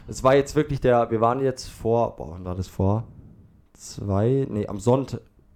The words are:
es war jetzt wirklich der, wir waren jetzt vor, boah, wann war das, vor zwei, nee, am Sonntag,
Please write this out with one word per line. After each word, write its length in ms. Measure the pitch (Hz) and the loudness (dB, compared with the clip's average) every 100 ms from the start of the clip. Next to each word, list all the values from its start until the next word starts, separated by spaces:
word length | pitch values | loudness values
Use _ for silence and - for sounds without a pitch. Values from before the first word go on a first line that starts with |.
| - | -14
es 160 | 107 | 0
war 140 | 131 139 | 4 4
jetzt 180 | 139 | 4
wirklich 260 | 147 151 139 | 0 -2 0
der, 300 | 127 120 117 | 4 4 2
wir 100 | 113 | 2
waren 200 | 117 131 | 2 2
jetzt 280 | 135 131 - | -2 -2 -10
vor, 460 | - 113 117 113 - | -6 0 0 0 -4
boah, 140 | 76 | -12
wann 120 | 87 | -10
war 100 | 90 | -8
das, 140 | 90 92 | -6 -6
vor 360 | - 95 107 113 - - - - _ _ | -2 0 0 -4 -16 -20 -20 -20 _ _
zwei, 720 | _ - - 104 98 113 135 - | _ -16 -10 -2 0 2 0 -2
nee, 180 | 104 - | -4 -6
am 120 | 101 | -2
Sonntag, 420 | 107 131 127 113 - _ _ | 2 2 0 -10 -14 _ _